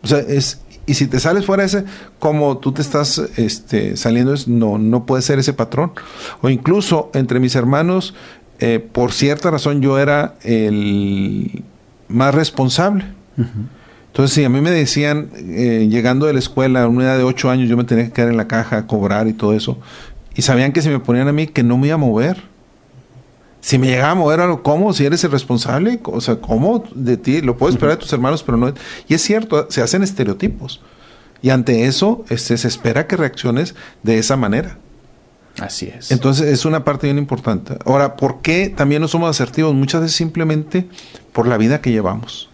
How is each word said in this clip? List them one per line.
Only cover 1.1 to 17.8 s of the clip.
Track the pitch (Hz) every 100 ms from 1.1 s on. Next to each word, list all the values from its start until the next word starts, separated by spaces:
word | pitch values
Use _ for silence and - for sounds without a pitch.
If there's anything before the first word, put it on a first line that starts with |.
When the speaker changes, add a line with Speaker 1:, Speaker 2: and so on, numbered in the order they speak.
| 123
Speaker 1:
sales | 160 190 196
fuera | 196
de | 196
ese, | 196 196 - - -
como | 151 151 147 135
tú | 139
te | 139
estás, | 143 151 147 - 147 -
este, | 110 - - 113 101 98
saliendo, | 120 117 127
es, | 143 127
no, | 120 110 104
no | 110 120 117
puede | 131
ser | 127 139
ese | 135
patrón. | 143 113 131 170 - - - - -
O | 131
incluso | 127 131 196 196 165 -
entre | 139 127 123
mis | 127
hermanos, | 127 120 139 165 185 185 - - - - -
eh, | 117 117
por | 113 - 123
cierta | - 139 147 175
razón | 151 147 143
yo | 135 135
era | 139 147 147 -
el | - 113 107 104 101 101 101 98 98 101 92 - - - - _ -
más | 117 135
responsable. | 139 156 - 131 123 185 208 190 - - -
Speaker 2:
Ujú. | 120 107 113 - - - -
Speaker 1:
Entonces, | - 135
si | 151
a | 135
mí | 131
me | 156
decían, | 170 139 - 147 147 147 -
eh, | 87 85 123 113 107
llegando | 117 117 127 151
de |
la | 139
escuela, | 123 - 131 127
a | 120
una | 120
edad | 131 131
de |
ocho | 127 127 135
años, | 127 123
yo |
me | 117